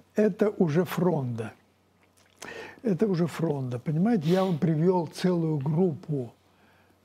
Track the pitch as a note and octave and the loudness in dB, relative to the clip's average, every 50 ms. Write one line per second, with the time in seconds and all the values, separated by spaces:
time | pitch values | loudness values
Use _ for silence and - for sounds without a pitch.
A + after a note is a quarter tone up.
0 | - _ _ - G#3+ G#3+ F3 - G#3 G#3+ G#3 - F#3+ D#3+ C#3 F3 F3+ - - - | -18 _ _ 0 2 2 2 2 0 0 2 2 0 2 2 0 0 0 -2 0
1 | E3+ F3+ E3 D3 C3 B2 A#2 A2+ A2+ G#2+ - _ _ _ _ _ _ _ _ _ | 0 2 0 0 -2 -4 -6 -6 -8 -10 -12 _ _ _ _ _ _ _ _ _
2 | _ _ _ _ _ _ _ _ - - - - - - - - - A#3 F#3 D3+ | _ _ _ _ _ _ _ _ -18 -16 -14 -14 -16 -16 -18 -6 -2 -2 0 2
3 | A3 G#3 F#3 D#3 F3 D3 - - D#3+ E3 D3 C#3 C3 B2 B2 A#2+ - E3 D3+ D#3+ | 2 0 2 0 0 -2 -2 -2 -2 -2 -2 -4 -4 -6 -6 -6 -4 -2 0 0
4 | F#3+ A#3 B3 F#3+ C#3 D#3+ F#3 F#3+ F#3+ F#3+ F3 C#3 - E3 E3 D3+ E3 F#3 F#3 F3+ | 2 2 2 2 2 2 2 2 2 0 0 0 0 2 2 4 4 4 4 2
5 | D#3+ C#3 - - - F3+ F3+ E3+ E3 D#3+ D#3 D3 C3 D#3 D#3 D#3+ F#3+ F3+ C#3 B2 | 0 -2 -6 -2 0 0 2 2 0 0 -2 -2 -2 0 2 2 2 2 0 -4
6 | - - D3+ C3+ B2 A2+ - _ _ _ _ _ _ _ _ _ _ _ _ _ | -6 -4 -4 -4 -4 -6 -12 _ _ _ _ _ _ _ _ _ _ _ _ _